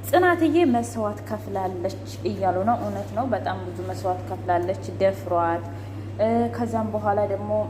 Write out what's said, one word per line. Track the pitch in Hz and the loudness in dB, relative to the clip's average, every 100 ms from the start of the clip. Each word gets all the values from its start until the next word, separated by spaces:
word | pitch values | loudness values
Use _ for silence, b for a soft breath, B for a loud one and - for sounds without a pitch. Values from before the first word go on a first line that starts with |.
ጽናትዬ | - 339 359 339 320 320 339 | 4 6 6 6 4 6 6
መስዋዕት | 240 233 233 208 202 | 4 0 -2 -4 -4
ከፍላለች። | - 214 202 196 185 185 180 190 - - | -6 -6 -4 -2 -2 -2 -4 -4 -10 -6
እያሉ | 226 196 190 180 | -4 0 0 2
ነው። | 202 240 | 2 2
እውነት | 208 196 202 | 0 -4 -4
ነው። | 208 262 | -2 -2
በጣም | 202 180 185 | -2 -2 -4
ብዙ | 185 180 185 | -6 -8 -6
መስዋዕት | 185 185 180 | -4 -2 -2
ከፍላለች። | - 185 190 180 175 196 - 196 | -4 -6 0 2 2 -2 -4 0
ደፍሯት፣ | 190 196 - 175 170 170 - B B B B - | 2 0 0 2 2 0 -4 B B B B 0
እ፣ | 220 233 233 | 2 2 2
ከዛም | 233 233 226 214 | 0 -2 0 0
በኋላ | 214 208 202 202 | 0 2 2 2
ደግሞ | 196 208 214 208 | -2 0 0 0